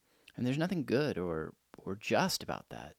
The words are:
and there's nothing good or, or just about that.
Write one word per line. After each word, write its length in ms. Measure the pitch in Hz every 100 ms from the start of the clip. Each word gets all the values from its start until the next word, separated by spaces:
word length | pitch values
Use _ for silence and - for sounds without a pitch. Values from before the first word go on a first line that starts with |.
| _ _ - -
and 100 | 123
there's 120 | 139
nothing 260 | 175 185
good 320 | 123 120 147 95
or, 380 | 90 80 80 - _ -
or 180 | - 101
just 460 | - 110 180 -
about 260 | - - -
that. 280 | 58 69